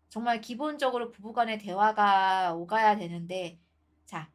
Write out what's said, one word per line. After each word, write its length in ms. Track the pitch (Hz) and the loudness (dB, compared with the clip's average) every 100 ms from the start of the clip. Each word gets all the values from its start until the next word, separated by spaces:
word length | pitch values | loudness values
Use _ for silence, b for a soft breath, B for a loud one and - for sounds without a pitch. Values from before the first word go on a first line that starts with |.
| _ | _
정말 320 | 220 240 233 | -6 -2 -2
기본적으로 720 | 226 240 302 294 262 247 233 | -2 -8 -6 -2 -2 -2 -6
부부간의 480 | - 208 233 226 220 | -10 -8 -2 0 -2
대화가 920 | 208 180 214 214 202 196 190 190 180 170 | -6 0 2 4 4 6 4 2 0 -4
오가야 420 | 170 220 220 208 | -2 2 4 2
되는데, 600 | 170 170 170 185 175 170 _ _ _ _ _ | -2 -8 -8 -8 -10 -14 _ _ _ _ _
자, 240 | 170 156 | -14 -14